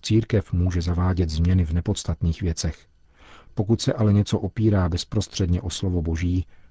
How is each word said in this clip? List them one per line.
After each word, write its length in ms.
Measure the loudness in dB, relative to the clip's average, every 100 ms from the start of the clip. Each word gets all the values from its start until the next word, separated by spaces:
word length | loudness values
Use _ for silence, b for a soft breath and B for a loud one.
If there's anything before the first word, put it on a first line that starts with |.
Církev 520 | 2 0 2 -2 0
může 280 | 0 0 0
zavádět 480 | -2 0 0 0 0
změny 360 | 0 2 2
v 80 | 2
nepodstatných 680 | -2 -2 -4 -4 -2 -2 -2
věcech. 460 | -4 -4 -6 -8 _ _ _ B B B B
Pokud 280 | -6 0 0
se 120 | 0
ale 200 | 0 4
něco 260 | 4 2 -2
opírá 500 | -4 0 2 2 2
bezprostředně 720 | -2 -2 -4 -4 -4 0 0
o 80 | -2
slovo 320 | -4 -2 -2
Boží, 440 | -2 -2 0 -2 -4 b b